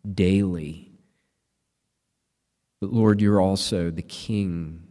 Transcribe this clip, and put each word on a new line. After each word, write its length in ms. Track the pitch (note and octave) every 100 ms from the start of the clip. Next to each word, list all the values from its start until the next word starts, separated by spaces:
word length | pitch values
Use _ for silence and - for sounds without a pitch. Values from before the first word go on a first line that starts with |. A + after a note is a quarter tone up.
| G#2
daily. 760 | F#2+ F#2 G2 G2 E2+ D2+ D#2+ - _ _ _ _ _ _ _ _ _ _ _ _ _ _ _ _ _ _ _
But 120 | G2+
Lord, 280 | A2+ A2 G#2
you're 200 | G#2 G#2
also 500 | F#2+ G2 - F#2+ E2+
the 120 | E2
King 800 | - - - G#2+ F#2+ E2+ D#2 E2 E2+